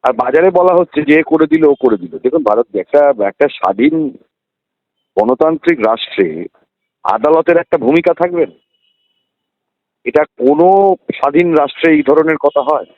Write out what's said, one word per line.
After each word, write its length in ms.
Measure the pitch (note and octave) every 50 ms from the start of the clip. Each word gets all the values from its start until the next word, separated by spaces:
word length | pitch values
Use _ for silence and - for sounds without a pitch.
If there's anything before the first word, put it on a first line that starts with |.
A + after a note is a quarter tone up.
| -
আর 100 | B2+ A#2+
বাজারে 360 | A2 B2 B2+ C3+ D#3 F3 F#3+
বলা 240 | F3 F3+ F3+ F#3 F3+
হচ্ছে 280 | F3 F3 - - D3
যে 180 | D3 C#3 D3+ D#3
এ 40 | D#3
করে 220 | - D#3+ D#3 D#3
দিল, 160 | D3 D3+ D#3+ D#3+
ও 100 | D3 C#3
করে 220 | - - B2 A2
দিল। 200 | F#2+ F2 F2 -
দেখুন, 260 | D#2+ - C3 D3 E3+ C#3+
ভারত 320 | G#2+ G#2 A2+ B2 _ -
একটা, 380 | - F2+ _ - D3 D3 C#3+ C3+ G#2+ G2+
একটা 200 | G2 G2 _ D3 C#3+
স্বাধীন 580 | - - - F#2 G2 G2+ B2 D3+ D#3 D#3+ D#3 C3+ - - _ _ _ _ _ _ _ _ _ _ _ _ _ _ _ _ _ _ _
গণতান্ত্রিক 640 | G2 G#2+ A#2 B2+ A#2+ D#3+ D#3+ E3 D3+ - E3+ E3+ C3+
রাষ্ট্রে 680 | G#2+ G#2+ A2+ - - - - - F#2+ E2 D#2 E2 F2 - _ _ _ _ _ _ _ _ _ _ _
আদালতের 540 | - G#2 A2+ A2 D3+ D#3+ D#3+ E3 - E3+
একটা 200 | E3+ E3+ _ -
ভূমিকা 360 | D#3+ A#2 A#2+ D3+ E3+ E3+ F3 E3+
থাকবে 320 | - F3 F3+ F3 E3+ D#3
না। 60 | - _ _ _ _ _ _ _ _ _ _ _ _ _ _ _ _ _ _ _ _ _ _ _ _ _ _ _ _ _ _ _
এটা 200 | A#2+ - D3+ D3+
কোনো 680 | - _ - B2 C3 D3 D3+ E3+ F3+ F#3+ G3 G3 G3 F#3 - _ - -
স্বাধীন 380 | - - C#3+ C#3+ D#3+ F3 F3 D#3+
রাষ্ট্রে 400 | D#3 D3 - - - - E3 D#3
এই 100 | D3+ C#3
ধরনের 340 | - D3 D#3 D#3 D#3+ D#3+
কথা 240 | D3 - D3 - C#3+
হয়? 240 | B2+ C#3 D3+ C3 F2 E2 _